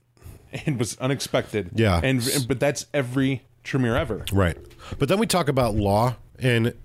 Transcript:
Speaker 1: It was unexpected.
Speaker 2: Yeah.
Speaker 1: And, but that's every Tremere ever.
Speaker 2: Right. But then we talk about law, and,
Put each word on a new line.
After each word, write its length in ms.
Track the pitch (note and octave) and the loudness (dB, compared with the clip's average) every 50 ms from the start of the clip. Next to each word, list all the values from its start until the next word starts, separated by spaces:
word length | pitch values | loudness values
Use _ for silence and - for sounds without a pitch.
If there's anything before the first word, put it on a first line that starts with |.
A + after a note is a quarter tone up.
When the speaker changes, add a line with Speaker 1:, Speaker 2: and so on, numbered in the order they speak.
| _ _ _ _ - - - - - - | _ _ _ _ -20 -20 -20 -20 -20 -14
Speaker 1:
It 280 | - C3 - - D3 A2 | -12 -8 -4 -4 -2 -2
was 180 | A#2+ - - | -4 -6 -6
unexpected. 760 | - B2 C3 C#3+ - - - - C3+ A2+ - - G#2+ G2 F2+ G2+ | -6 -4 -4 -2 -2 -4 -2 -2 -2 -2 -2 -4 -4 -4 -4 0
Speaker 2:
Yeah. 260 | G#2 A2+ G#2 F#2 E2+ - | 2 2 4 4 2 2
Speaker 1:
And, 240 | C3+ C3 B2+ A2+ C3+ - D3 B2+ A#2 | 2 0 0 0 0 -2 -2 -2 -2
but 100 | C3+ A#2+ | -2 0
that's 280 | C#3+ C#3+ C#3+ - - - - | 0 0 0 -2 -8 -4 -2
every 480 | D3 C3+ B2 B2+ C#3 C3+ C3 C3+ B2+ - _ _ _ _ | -2 -2 0 0 0 0 0 0 -2 -6 _ _ _ _
Tremere 320 | - - C#3 B2+ A#2 A2+ | -4 -2 0 2 2 2
ever. 280 | C#3 E3 - G#2+ F2 - - G2 | 0 -2 -2 -6 -6 -6 -2 2
Speaker 2:
Right. 240 | G2 F#2+ F2 D#2+ - - - - - - - - - | 2 2 2 0 -2 -10 -18 -20 -20 -14 -14 -4 -4
But 120 | C#3+ B2+ | 0 0
then 80 | F#3 G3 | 2 0
we 80 | A3+ | 2
talk 200 | F#3 - F3+ D#3+ C3 | 2 2 0 0 2
about 240 | C3+ C3 B2+ A2+ G#2 | 2 2 2 2 2
law, 420 | G#2+ G#2 G2 G2 G#2 A#2 B2+ A#2+ - - - - - | 2 2 4 4 4 4 2 0 -4 -10 -20 -14 -2
and, 340 | - B2+ A#2+ A#2 A2+ A#2 - - - | 0 2 2 4 2 0 -2 -4 -14